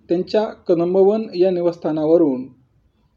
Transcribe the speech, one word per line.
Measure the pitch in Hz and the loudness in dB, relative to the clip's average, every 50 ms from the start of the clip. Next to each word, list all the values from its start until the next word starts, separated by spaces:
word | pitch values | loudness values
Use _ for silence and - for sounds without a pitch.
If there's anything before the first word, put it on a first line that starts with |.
| _ - | _ -6
त्यांच्या | 170 175 185 170 - 214 214 | -4 -4 -4 -2 -2 -2 -2
कदंबवन | 220 - - _ - 180 165 170 175 185 190 190 196 208 220 220 214 - | -2 -6 -10 _ -2 0 0 0 0 2 4 4 4 2 0 -4 -6 -2
या | 180 180 190 | 0 0 0
निवासस्थानावरून | 185 175 175 175 165 - - 165 156 156 156 151 165 170 165 147 131 123 131 131 - _ _ _ _ _ _ _ _ _ _ _ _ | 0 0 -2 -2 -4 -4 -6 -6 -4 -2 0 2 4 4 4 2 0 -4 -8 -12 -16 _ _ _ _ _ _ _ _ _ _ _ _